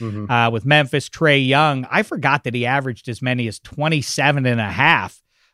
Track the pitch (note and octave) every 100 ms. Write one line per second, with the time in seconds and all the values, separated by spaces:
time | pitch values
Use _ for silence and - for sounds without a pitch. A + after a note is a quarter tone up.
0 | A2+ G#2 G#2 B2 A#2 A2+ A2+ D3+ C#3 D3
1 | - - D#3+ C#3 C3 C3+ D#3 C3+ B2+ E3+
2 | G#3+ A#3 C#3 C#3 B2+ A#2+ A#2+ C3+ C3+ A#2
3 | - A2+ B2+ B2+ A#2 - - - D3+ D#3+
4 | A#2+ - C#3 C#3+ B2+ A#2 G#2 F2+ C#3+ D3+
5 | F#2 - _ _ _